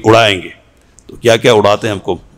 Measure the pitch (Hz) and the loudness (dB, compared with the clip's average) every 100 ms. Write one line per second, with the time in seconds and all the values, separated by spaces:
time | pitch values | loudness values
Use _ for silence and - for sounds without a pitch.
0 | 110 113 110 92 82 - _ _ _ _ | 2 2 2 -2 -8 -20 _ _ _ _
1 | - - 117 113 131 107 101 104 117 98 | -20 -6 -2 0 2 2 2 0 -4 -8
2 | - 87 - | -8 -10 -12